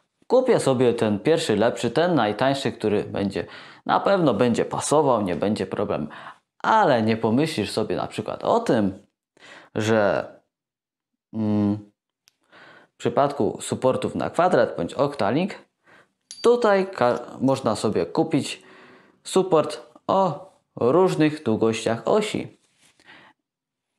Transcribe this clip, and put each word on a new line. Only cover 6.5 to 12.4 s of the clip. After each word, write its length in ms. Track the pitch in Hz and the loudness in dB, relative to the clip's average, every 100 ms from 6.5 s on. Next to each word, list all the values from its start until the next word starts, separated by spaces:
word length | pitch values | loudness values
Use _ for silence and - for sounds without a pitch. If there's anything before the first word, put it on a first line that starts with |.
| _ | _
Ale 420 | - 220 185 120 | 0 2 4 2
nie 160 | 110 110 | 2 0
pomyślisz 540 | 110 120 156 - 101 | 2 2 0 -2 -4
sobie 240 | - 107 82 | -2 -4 -4
na 120 | - | -6
przykład 360 | - 104 - | -8 -8 -6
o 160 | - 233 | 0 0
tym, 440 | 226 127 98 95 - _ _ _ - - - - | 2 0 0 -4 -16 _ _ _ -20 -20 -12 -4
że, 560 | 110 110 101 69 - - _ _ _ _ _ _ _ _ _ | 0 2 2 0 -4 -12 _ _ _ _ _ _ _ _ _
mm, 580 | 113 107 104 101 104 104 _ _ _ _ _ | -6 -2 0 0 -2 -8 _ _ _ _ _